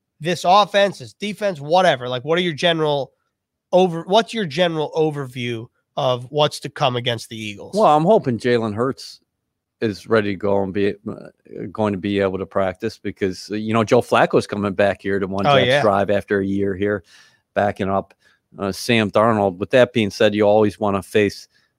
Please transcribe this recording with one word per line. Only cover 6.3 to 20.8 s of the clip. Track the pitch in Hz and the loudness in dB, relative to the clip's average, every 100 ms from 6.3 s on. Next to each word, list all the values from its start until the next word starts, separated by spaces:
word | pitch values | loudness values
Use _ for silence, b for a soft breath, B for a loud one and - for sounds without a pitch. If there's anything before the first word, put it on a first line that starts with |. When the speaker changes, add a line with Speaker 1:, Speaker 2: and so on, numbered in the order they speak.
Speaker 1:
what's | 147 147 - | 0 0 -2
to | 143 | -10
come | - 139 123 | -2 -2 -2
against | 120 117 - | -4 -4 -6
the | 113 | -10
Eagles? | 107 101 - | -10 -10 -8
Speaker 2:
Well, | 196 190 151 | 2 4 4
I'm | |
hoping | 165 220 143 113 | 4 2 2 -2
Jalen | 127 120 110 | 0 0 0
Hurts | 101 131 - - - _ _ _ _ _ - | -2 -4 -4 -12 -20 _ _ _ _ _ -4
is | 113 95 - | -4 -4 0
ready | 110 101 | 0 0
to | 95 | -2
go | 101 101 | -2 0
and | 95 | -2
be, | 98 101 - 110 | -2 -2 -2 -10
uh, | - - _ _ - 113 | -14 -16 _ _ -14 -10
going | 85 107 | -2 -2
to | 98 | -2
be | 101 101 | -2 0
able | 98 92 | 0 -2
to | 92 | -6
practice | 101 95 92 113 - | -2 -2 -2 -8 -8
because, | 104 - 95 90 - | -12 -6 -6 -6 -8
uh, | 107 | -8
you | 110 | -2
know, | 113 | 0
Joe | 107 123 | 2 2
Flacco's | - 117 139 143 - | 2 2 2 2 -2
coming | 104 101 | -4 -4
back | 92 101 95 | 0 0 0
here | 101 98 | -4 -4
to | 95 | -4
one | 98 143 | -2 2
Speaker 1:
Oh, | 139 | 2
Speaker 2:
Jets | 123 | 4
Speaker 1:
yeah. | 143 | 2
Speaker 2:
drive | 113 98 95 | 2 2 2
after | 101 - 104 | -2 0 -2
a | 98 | 0
year | 98 98 | -2 -2
here, | 92 104 104 - b b b b | -2 -2 -4 -6 b b b b
backing | 98 101 - 98 | -2 -2 -2 -2
up, | 98 - _ _ _ _ - | -2 -4 _ _ _ _ -10
uh, | 98 | -8
Sam | 92 - 113 104 | -6 0 0 2
Darnold. | 107 113 110 98 87 | 2 2 2 0 -2
With | 104 | 0
that | 131 123 | 4 4
being | 120 101 | 2 -2
said, | - 107 | 2 2
you | 104 | 4
always | 104 107 107 - | 4 4 2 0